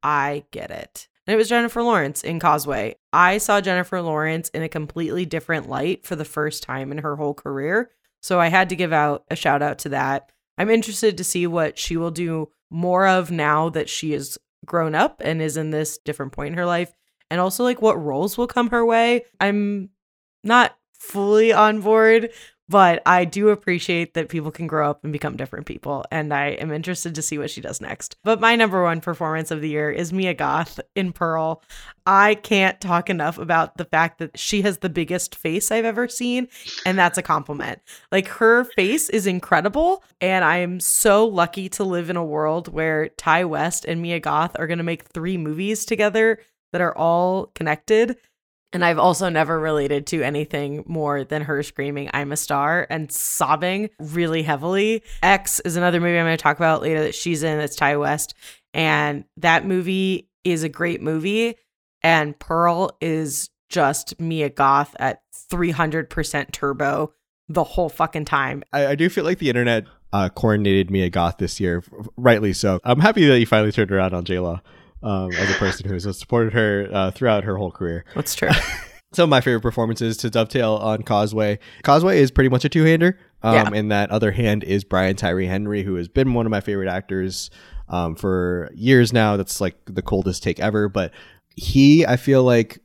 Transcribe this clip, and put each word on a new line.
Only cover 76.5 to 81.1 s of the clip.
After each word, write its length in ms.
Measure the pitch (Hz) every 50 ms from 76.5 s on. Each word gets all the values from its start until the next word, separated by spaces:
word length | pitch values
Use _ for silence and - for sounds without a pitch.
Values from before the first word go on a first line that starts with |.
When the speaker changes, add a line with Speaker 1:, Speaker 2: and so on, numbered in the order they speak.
| 101
Speaker 2:
her, 340 | 120 110 107 104 101 101 95 -
uh, 160 | 101 95 95
throughout 340 | 92 - 135 123 110 104 95
her 120 | 107 95 92
whole 140 | 104 90
career. 340 | - - 95 85 82 85 - - -
Speaker 1:
That's 220 | - 147 - -
true. 140 | - - - 143 - - - - -
Speaker 2:
<laughs> 300 | - - - - _ _ -
Some 100 | - 170
of 60 | 160
my 100 | 143 131
favorite 200 | 123 131 123 113
performances 540 | 107 120 110 - 117 113 113 - 120 113 110 -
to 120 | - 120
dovetail 440 | 107 117 113 107 - 135 120 110 107
on 260 | 107 104 110 107 107
Causeway. 560 | 110 -